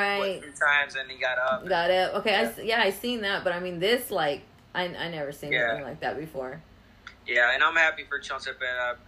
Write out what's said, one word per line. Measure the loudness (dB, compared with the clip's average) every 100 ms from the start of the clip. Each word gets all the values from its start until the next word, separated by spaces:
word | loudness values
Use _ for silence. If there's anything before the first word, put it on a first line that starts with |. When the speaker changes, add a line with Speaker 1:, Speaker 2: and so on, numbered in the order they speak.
| 4 2
Speaker 1:
what, | 0
Speaker 2:
Right. | -2
Speaker 1:
three | -8
times | 0 2 4 2 -4
and | -8
he | -2
got | 0 2
up. | 2 0 2
Speaker 2:
Got | 2 4
it. | 4 2 2
Okay, | 2 2
I |
Speaker 1:
Yeah. | 2
Speaker 2:
s-, | -2
yeah, | 0 2
I | 2
seen | 2 -4 -2
that. | -2 0 0
But, |
I | -2
mean, | -4 0
this, | 2 2 0
like, | 0 0 -2 -8 -20 -8 -4
I, |
I | -4 -4 -6
never | -6 -6
seen | -8 -4
Speaker 1:
Yeah. | 0 0
Speaker 2:
anything | -2 -6
like | -6
that | -6 -4
before. | -8 -8 -8 -10 -16 -20 -20 -20 -20 -14 -2
Speaker 1:
Yeah, | 2 4
and | 4
I'm | 4 4
happy | 2 0
for | -6 -6
Chon | -6 -8
Cepeda. | -8 -6 -4 -2 -4
I've, | -4